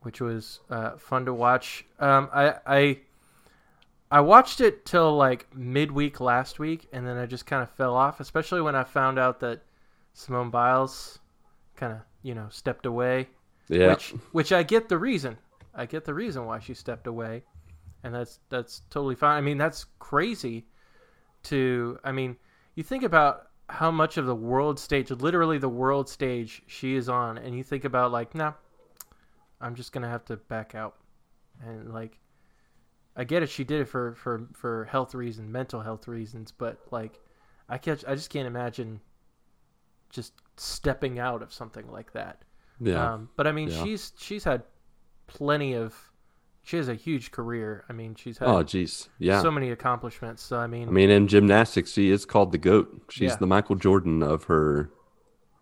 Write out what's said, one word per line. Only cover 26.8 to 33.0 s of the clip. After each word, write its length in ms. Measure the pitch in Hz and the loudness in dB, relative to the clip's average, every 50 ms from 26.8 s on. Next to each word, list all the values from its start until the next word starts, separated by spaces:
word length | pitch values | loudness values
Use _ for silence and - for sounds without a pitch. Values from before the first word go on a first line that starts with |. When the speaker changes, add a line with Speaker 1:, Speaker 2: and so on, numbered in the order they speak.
| - 131 131 | -6 -4 -2
Speaker 1:
is 140 | 135 120 123 | -2 -2 0
on, 280 | 123 123 120 117 113 117 | -2 -2 -2 -2 -6 -10
and 180 | 120 127 120 123 | -10 -10 -10 -10
you 60 | 131 | -8
think 220 | - 143 135 127 | -6 -6 -6 -4
about, 260 | 139 123 127 123 123 | -2 2 2 2 2
like, 240 | 120 120 117 113 - | 0 -2 -4 -6 -6
"Nah, 180 | 160 156 151 147 - _ _ _ _ _ _ _ - - _ _ _ _ _ _ _ _ _ _ _ | -4 -4 -4 -6 -8 _ _ _ _ _ _ _ -20 -20 _ _ _ _ _ _ _ _ _ _ _
I'm 140 | 123 120 120 | -12 -12 -12
just 160 | 120 120 - - | -12 -14 -12 -10
gonna 160 | 139 120 117 | -10 -8 -8
have 160 | 117 117 - | -8 -10 -10
to 120 | - 117 104 | -10 -12 -12
back 380 | - - 117 110 110 - - | -12 -10 -10 -10 -10 -12 -12
out." 200 | 110 110 104 - _ _ _ _ _ _ _ _ _ _ _ _ - 123 | -12 -12 -12 -14 _ _ _ _ _ _ _ _ _ _ _ _ -20 -18
And, 280 | 113 - - 113 113 113 | -18 -16 -16 -16 -14 -12
like, 260 | 220 226 220 - _ _ _ _ _ _ _ _ _ _ _ _ _ _ _ _ _ | -12 -12 -14 -16 _ _ _ _ _ _ _ _ _ _ _ _ _ _ _ _ _